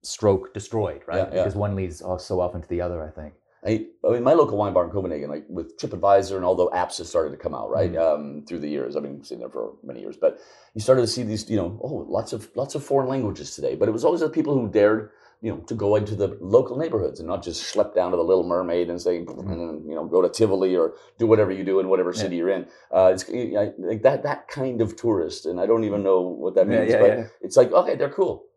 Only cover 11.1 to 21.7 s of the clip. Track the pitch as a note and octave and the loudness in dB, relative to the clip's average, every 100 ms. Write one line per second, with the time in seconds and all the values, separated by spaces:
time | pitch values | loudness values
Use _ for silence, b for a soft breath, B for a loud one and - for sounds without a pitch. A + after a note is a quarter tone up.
11.1 | - A2+ A2 - A2 F2 G#2+ B2+ C3+ - | -2 -4 -6 -2 -2 -2 -6 -8 -8 -4
12.1 | G#2 A2+ A#2 - - C#3 D3+ C#3 C#3 B2+ | -6 -4 -10 -8 -8 -6 -8 0 0 2
13.1 | C3+ G#2+ F2+ C#2+ - C#2 C2 G#2 A2+ C3 | -2 -4 -6 -12 -6 -6 0 0 2 2
14.1 | E3+ D#3 D#3+ D3 C#3 A2 G#2 G#2 A2 G#2+ | 2 0 0 0 0 2 4 4 4 -4
15.1 | b b b G#2+ G2 - A2+ G2+ G#2+ G2+ | b b b -8 -8 -8 -4 2 2 0
16.1 | G#2 G2 - F#2 A2+ - B2 D#3+ A2 E2 | -2 -2 -4 4 4 4 -4 -2 -2 -2
17.1 | - E2 G2 F2 E2 - G2 F2 F2+ F2+ | -6 -8 -6 -6 -10 -6 -2 0 0 0
18.1 | F2 E2 F#2+ F2 F2 F2+ F2 F2 F2 F2+ | 0 4 2 4 -2 0 -2 -2 -2 -2
19.1 | F2 E2+ - F#2+ E2+ E2+ D2+ D#2 D#2 D2+ | -2 -4 -10 -8 -6 -8 -10 -10 -8 0
20.1 | F2+ F2+ - A2 F#2+ F#2 F2+ D#2+ B B | 2 2 2 2 4 2 2 0 B B
21.1 | _ A2 A2 G2+ F#2+ F#2+ | _ 4 4 4 0 0